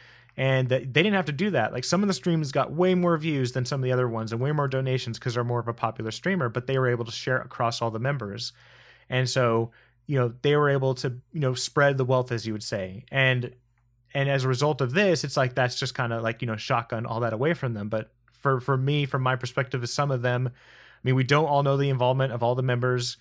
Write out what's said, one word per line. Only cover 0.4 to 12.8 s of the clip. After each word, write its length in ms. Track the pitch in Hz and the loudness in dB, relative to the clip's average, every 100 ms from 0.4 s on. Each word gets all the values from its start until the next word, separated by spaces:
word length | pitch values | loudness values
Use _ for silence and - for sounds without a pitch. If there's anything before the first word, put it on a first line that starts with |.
| 135 131 127 | 0 2 2
that 260 | 131 131 | 0 0
they 80 | 143 | 2
didn't 120 | 202 | 2
have 120 | 196 147 | 2 -2
to 60 | |
do 180 | 139 208 | -2 0
that. 220 | 147 107 | 0 0
Like, 120 | 123 | -2
some 180 | - 175 | 0 2
of 60 | 208 | 2
the 60 | |
streams 380 | 185 180 165 143 | 0 0 0 0
got 200 | 139 - | 0 0
way 220 | 151 185 | 2 4
more 220 | 180 175 160 | 4 4 2
views 340 | 160 143 123 | 0 0 0
than 120 | 131 | -2
some 160 | 123 139 | -2 -2
of 40 | |
the 80 | 127 | 0
other 160 | 127 123 | 2 0
ones 240 | 113 110 | -2 -4
and 80 | 117 | -2
way 100 | 135 | 0
more 160 | 151 139 | 0 0
donations 500 | 131 131 127 - 110 | 0 0 -2 -4 -6
'cause 160 | 131 | -4
they're 100 | 117 | -2
more 160 | 120 120 | 0 -2
of 80 | 120 | -2
a 60 | |
popular 360 | 117 113 110 110 | -2 -2 -2 -8
streamer, 380 | - 180 190 120 | -4 -2 0 -2
but 180 | 123 123 | -2 -2
they 120 | 135 | 0
were 100 | 127 | 2
able 160 | 120 | 0
to 80 | 113 | -4
share 260 | - - 127 | -6 -2 -2
across 440 | - - 117 - | -2 -2 -2 -2
all 80 | 117 | -4
the 80 | 110 | -2
members. 520 | 131 143 104 107 - - - - - - - | -4 -4 -6 -8 -10 -14 -20 -20 -20 -20 -4
And 200 | 127 123 | -2 0
so, 440 | 135 120 113 113 - _ _ - | 2 4 2 0 -8 _ _ -2
you 120 | 135 | 0
know, 160 | 120 117 | 0 0
they 140 | 143 147 | 2 4
were 140 | 147 | 4
able 240 | 139 135 127 | 4 0 0
to, 120 | 135 123 - | -4 -6 -8
you 80 | 165 | -2
know, 140 | 131 | -2
spread 440 | 127 - 151 143 135 | -2 -2 4 4 4
the 60 | |
wealth, 280 | 127 127 123 | 2 2 0
as 140 | 117 110 | -4 -4
you 60 | |
would 100 | 107 | -6
say. 400 | - 104 | -6 -6